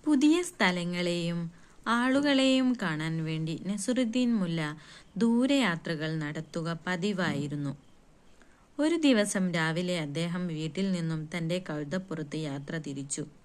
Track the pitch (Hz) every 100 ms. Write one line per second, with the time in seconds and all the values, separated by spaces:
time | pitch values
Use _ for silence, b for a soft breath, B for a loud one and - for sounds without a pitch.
0 | 302 285 302 339 349 - 196 180 175 175
1 | 175 175 170 170 170 B B B - 233
2 | 247 269 294 269 262 262 254 240 180 156
3 | 160 160 160 160 160 160 180 202 196 254
4 | 240 247 247 226 175 165 151 156 B B
5 | B 185 233 233 262 277 214 165 175 156
6 | 156 160 147 156 156 170 165 165 - 180
7 | 202 185 170 143 143 147 143 135 - -
8 | - - - b b b b - 302 330
9 | 294 226 208 202 185 170 160 160 180 175
10 | 147 151 170 180 180 156 156 143 196 180
11 | 160 160 156 180 160 180 185 151 143 185
12 | 185 160 147 156 151 139 143 165 147 139
13 | 139 - 143 -